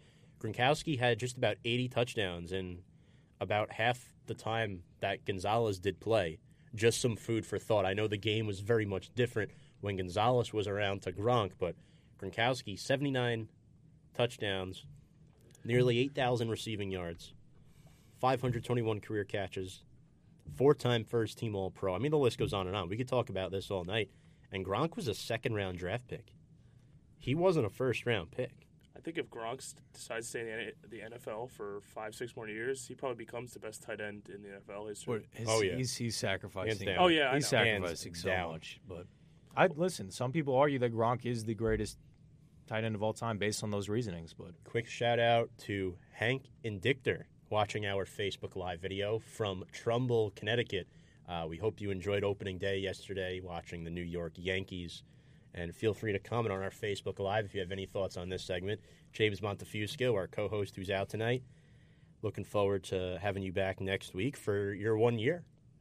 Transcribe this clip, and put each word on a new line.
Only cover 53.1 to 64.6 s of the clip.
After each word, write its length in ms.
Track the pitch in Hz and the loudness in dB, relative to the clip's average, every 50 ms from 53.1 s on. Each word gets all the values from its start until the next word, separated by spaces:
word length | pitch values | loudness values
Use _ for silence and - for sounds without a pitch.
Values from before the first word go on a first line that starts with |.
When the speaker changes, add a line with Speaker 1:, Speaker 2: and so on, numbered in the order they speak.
| 98 95 92 92 92 92 | -4 -4 -2 -2 -4 -6
Speaker 1:
watching 440 | 92 90 87 85 82 - 90 85 82 | -6 -6 -8 -8 -8 -8 -10 -8 -8
the 80 | 82 | -6
New 100 | 82 87 | -6 -6
York 320 | 87 85 82 87 85 82 80 | -6 -4 -4 -4 -4 -4 -6
Yankees. 680 | 90 87 92 92 95 95 - 92 90 87 82 - - - - - - - - - - - - - 90 | -4 -2 0 0 0 -2 -4 -6 -8 -8 -8 -10 -12 -16 -20 -20 -20 -20 -20 -20 -20 -20 -14 -8 -6
And 160 | 85 85 85 | -6 -6 -4
feel 200 | - - 110 98 | 0 0 0 0
free 180 | - - 110 | 2 -2 -2
to 80 | 98 98 | -2 -2
comment 320 | - - 110 120 117 107 | -2 -2 -2 0 0 0
on 100 | 95 95 | -2 -2
our 80 | 95 95 | -4 -6
Facebook 480 | - - 113 104 101 - - 101 92 - | -6 -4 -4 -2 -2 -2 -4 -6 -4 -2
Live 280 | 98 95 101 110 107 | -2 0 0 0 0
if 80 | 98 - | -2 -4
you 80 | 98 | -6
have 100 | 92 87 | -4 -4
any 140 | 98 95 95 | -4 -6 -6
thoughts 320 | - - 104 95 92 - 92 | -6 -2 -2 -2 -2 -4 -6
on 100 | 87 92 | -6 -4
this 160 | 92 87 - | -4 -6 -4
segment. 380 | - 92 90 90 101 104 98 - - - - - - - | -4 -4 -2 -2 -4 -4 -6 -8 -16 -20 -20 -20 -18 0
James 260 | - 113 107 101 95 | 2 2 2 2 0
Montefusco, 760 | 104 104 101 85 98 - - 107 104 101 - - 123 127 113 | -2 -4 -4 -4 -8 -8 -6 -6 -4 -4 -2 0 2 2 2
our 140 | 98 87 - | 2 0 -2
co-host 480 | - - 104 95 107 104 101 - - | -2 -2 -2 -2 0 -2 -2 -4 -6
who's 140 | 98 92 92 | -8 -4 -2
out 180 | 98 95 98 - | 0 0 0 -2
tonight, 360 | - 104 110 117 123 127 127 - - - - - - - - - - - - - - - | -2 -2 0 0 0 0 -2 -8 -18 -20 -20 -20 -20 -20 -20 -20 -20 -20 -20 -20 -14 -6
looking 220 | - 104 - 104 95 | -4 -4 -4 -4 -8
forward 400 | - - 104 101 98 101 95 95 | -2 2 2 4 4 2 0 -2
to 340 | - - 92 92 90 90 87 | -2 -2 -2 -2 -2 -4 -2
having 200 | 95 104 95 98 | -2 -2 -2 -2
you 120 | 95 95 87 | -4 -2 0
back 260 | 98 95 95 92 - | 0 0 0 0 -2
next 340 | 95 95 98 95 - - - | 0 0 0 -2 -2 -4 -4
week 220 | 90 104 139 139 | -2 -2 -2 -2
for 380 | - - - 101 101 | -4 -2 0 0 0